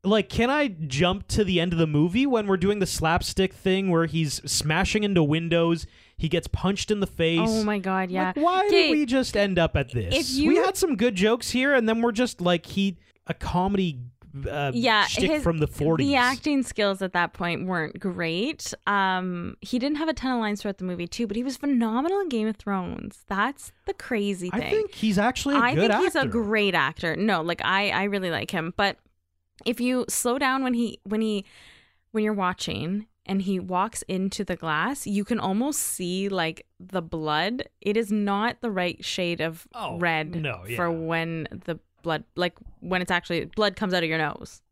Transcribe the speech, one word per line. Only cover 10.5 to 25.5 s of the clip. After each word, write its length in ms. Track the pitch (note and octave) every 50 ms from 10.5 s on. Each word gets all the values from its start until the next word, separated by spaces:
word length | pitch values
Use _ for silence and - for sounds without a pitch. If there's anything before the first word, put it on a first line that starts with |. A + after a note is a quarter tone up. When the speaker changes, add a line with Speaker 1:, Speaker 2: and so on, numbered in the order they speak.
| D4 F4
Speaker 1:
had 200 | - F#4+ F#4+ -
some 180 | - F4 C#4
good 200 | F#3 A3 B3 G#3+
jokes 360 | F3+ F#3+ G#3+ A3+ A#3 - -
here, 220 | - B3 C4 C#4+ C#4+
and 140 | C4 A#3 G#3+
then 140 | A3+ A3+
we're 100 | A#3 A#3+
just, 300 | A3+ G#3 B3+ A#3 - -
like, 240 | F3+ F3 F3+ E3+ -
he, 320 | - - G3 G3 G3 F3+ - _ _ _ _ _ -
a 60 | E3
comedy, 680 | - - - - F3+ F#3 G3 G3+ G3 F#3+ F3 D3 B2 B2 B2 - _ - - - C#3 C3+ -
uh, 220 | - C#3+ C#3+ C#3 C3+
Speaker 2:
Yeah, 340 | A#3+ A#3 B3 A3 G#3 G3 -
Speaker 1:
shtick 220 | - - F#3+ -
Speaker 2:
his, 140 | D#4+ G3+ E3
Speaker 1:
from 140 | E3 E3 D#3+
the 100 | D3+ -
forties. 400 | - - D3 D#3 - - C#4 C#4
Speaker 2:
the 80 | C#4+
acting 480 | C4 B3 B3 C4+ A#3+ - D#4 D4 C#4 B3
skills 380 | - - - G#3 G3+ G3 F#3+
at 100 | G3 F#3
that 220 | - F3+ F3 E3+ _
point 320 | - F#3 F3 E3+ - -
weren't 340 | F#3 F#3 E3+ D#3 - - F3
great. 760 | - G3 F3 F3+ F3 E3 E3 F3 G#3+ C#4+ D#4+ - - - - - _ -
Um, 680 | G3+ G3+ F#3+ F#3+ F#3 F#3 F#3 F#3 F3+ F3 F3 F#3 - _
he 180 | - - - B3
didn't 200 | A3+ C#4+ D4+ C#4+
have 100 | D#4+ D#4+
a 60 | D#4
ton 180 | - - C4
of 80 | B3+ A#3+
lines 220 | A3+ G#3+ G#3 G3+
throughout 160 | - G#3 F#3+ _
the 80 | F#3
movie 200 | F#3 F3+ E3+ F3 E3+
too, 200 | - - A#3 A3
but 80 | G3+
he 80 | A3+ B3
was 140 | C#4 B3+ -
phenomenal 600 | - C#4+ C#4 A#3+ A#3 A3+ A3 A#3+ C#4 E4+ F#4+ G4+
in 80 | G4+ E4+
Game 180 | B3+ A3+ G#3+ A3
of 80 | G#3+
Thrones. 680 | _ - G#3+ G3+ F#3+ F3+ F3 - G1+ - G#3 - - _ _
That's 460 | G3+ F#3+ G#3 B3+ C#4 - - - - _ _ -
the 60 | G4
crazy 560 | _ - - B3+ G#3+ G3+ G3+ G3 F3+ F3 F3+ F3+
Speaker 1:
I 60 | A3
Speaker 2:
thing. 80 | - -
Speaker 1:
think 220 | - A4 G#4+ G4+ -
he's 240 | - - A3 G3+ F#3+
actually 380 | G3+ A#3+ B3 - - C#4+